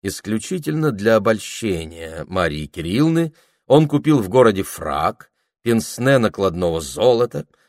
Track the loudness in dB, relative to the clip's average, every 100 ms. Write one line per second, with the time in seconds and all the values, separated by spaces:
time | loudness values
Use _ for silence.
0 | -8 -10 -6 -6 -4 -8 -6 -2 -2 0
1 | 2 2 2 -2 -4 -8 -4 -4 -6 -12
2 | -12 -12 -6 -2 -2 -2 -8 -8 -4 0
3 | 2 2 -2 _ _ _ _ 4 6 2
4 | 2 0 2 4 4 4 -4 -8 -6 -2
5 | -2 -4 -20 _ _ _ -2 0 -2 -2
6 | 2 2 2 0 -2 0 -2 -2 -6 0
7 | 2 4 0 -4 -12 _